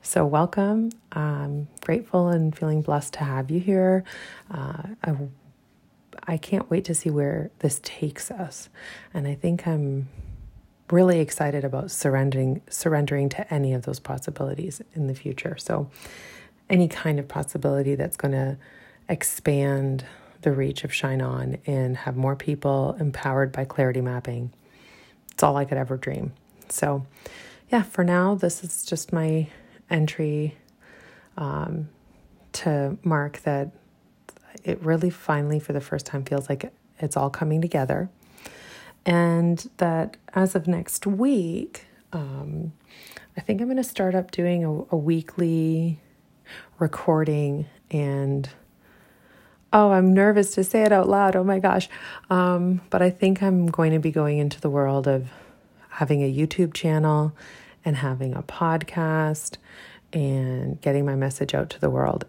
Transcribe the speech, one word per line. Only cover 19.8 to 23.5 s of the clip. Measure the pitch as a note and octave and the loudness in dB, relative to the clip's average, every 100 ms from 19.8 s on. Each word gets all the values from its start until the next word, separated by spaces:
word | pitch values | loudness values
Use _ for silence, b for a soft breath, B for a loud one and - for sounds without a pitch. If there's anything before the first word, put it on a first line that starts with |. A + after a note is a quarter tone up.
| C#3 C3 C3 B B B | 0 -2 -6 B B B
the | - | 0
reach | C3+ C3+ C3+ | 0 -2 -4
of | C3 | -6
Shine | - C#3 C3 | -4 -2 -2
On | B2+ B2+ B2+ C3 - | -2 -4 -4 -6 -4
and | C#3 B2+ B2+ | -2 0 -2
have | - B2+ | -4 -2
more | C3+ C#3 | -2 -2
people | - D3 C#3+ C#3 C3+ - | -4 -2 0 0 0 0
empowered | D3+ C3+ C#3+ C3+ C3+ | -2 -2 -2 0 0